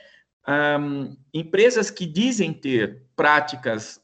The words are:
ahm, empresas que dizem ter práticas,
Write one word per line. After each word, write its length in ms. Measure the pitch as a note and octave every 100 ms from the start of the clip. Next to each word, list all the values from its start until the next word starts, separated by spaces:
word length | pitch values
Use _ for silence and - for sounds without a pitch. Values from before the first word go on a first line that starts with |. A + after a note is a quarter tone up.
| - _ _ _ -
ahm, 720 | D3 D3 D3 D3 C#3 C3 - _
empresas 600 | D#3+ D#3+ F#3+ A#3+ A3 F#3+
que 160 | - E3+
dizem 440 | D#3+ B3+ G#3+ E3
ter 520 | - C3+ B2 G#2 - - -
práticas, 840 | D3 D3 D3 C3 B2+ A2 - -